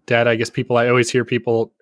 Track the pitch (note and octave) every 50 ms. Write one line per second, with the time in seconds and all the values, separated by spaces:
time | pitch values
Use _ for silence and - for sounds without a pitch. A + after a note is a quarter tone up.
0 | _ - A#2+ A#2 A#2 A#2+ A#2 A2+ A#2 - - - B2+ - B2 A#2+ A#2+ B2 A#2+ B2
1 | A#2+ - - B2+ A#2 - B2+ A#2+ - B2 A#2 A2+ A2+ A2 _ _